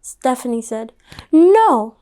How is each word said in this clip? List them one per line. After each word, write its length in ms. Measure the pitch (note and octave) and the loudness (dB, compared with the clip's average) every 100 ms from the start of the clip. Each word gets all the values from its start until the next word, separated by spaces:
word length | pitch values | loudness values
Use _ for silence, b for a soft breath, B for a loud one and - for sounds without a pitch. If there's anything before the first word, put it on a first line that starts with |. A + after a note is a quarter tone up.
Stephanie 600 | - - C4 B3+ B3 A#3 | -20 -8 -6 -6 -8 -10
said, 300 | A3+ A3 A3+ _ B B B | -10 -14 -14 _ B B B
No. 640 | D#4+ F4 G#4 A4 B3 A3 _ | 2 4 4 2 0 -4 _